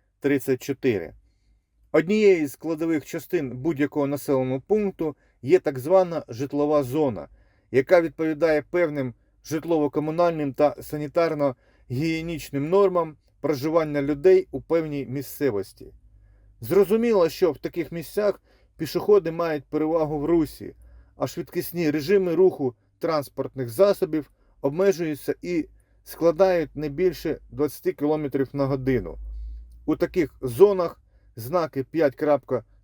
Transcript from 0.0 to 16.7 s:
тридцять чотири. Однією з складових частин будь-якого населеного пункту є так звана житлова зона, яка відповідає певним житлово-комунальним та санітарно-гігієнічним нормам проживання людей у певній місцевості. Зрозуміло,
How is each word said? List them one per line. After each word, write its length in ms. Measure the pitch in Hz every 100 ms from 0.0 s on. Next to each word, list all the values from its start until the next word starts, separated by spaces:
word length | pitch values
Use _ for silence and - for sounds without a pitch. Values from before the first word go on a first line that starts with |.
| _ _
тридцять 440 | 143 139 - 127
чотири. 500 | - 131 135 101 82 - _ _ _ _ _ _ _
Однією 560 | 156 160 214 202 175 143
з 40 |
складових 540 | - 156 160 165 160 -
частин 520 | 170 - 180 135 127
будь-якого 500 | 147 139 143 151 139
населеного 540 | 143 - 135 131 135
пункту 540 | - 214 202 - 156 - _ _
є 180 | 123 180
так 200 | 151 135
звана 440 | 135 190 180 160 -
житлова 560 | 117 139 143 147 151
зона, 440 | 127 143 143 92 78 _ _ _ _
яка 300 | 123 135 175
відповідає 600 | 165 - 160 151 160 151 -
певним 440 | 175 165 147 127 - _ _ -
житлово-комунальним 1080 | 160 165 165 147 156 156 160 175 160 147
та 220 | 127 147 -
санітарно-гігієнічним 1800 | - 151 147 165 165 151 143 127 _ _ - 123 160 160 165 160 - 139
нормам 580 | 151 196 196 180 160 151 _ _
проживання 600 | 165 143 151 160 156 147
людей 460 | 139 147 175 190 185
у 100 | 135
певній 440 | - 165 160 143 127
місцевості. 880 | 139 131 - 143 101 98 - - - _ _ _ _ _ _
Зрозуміло, 680 | 110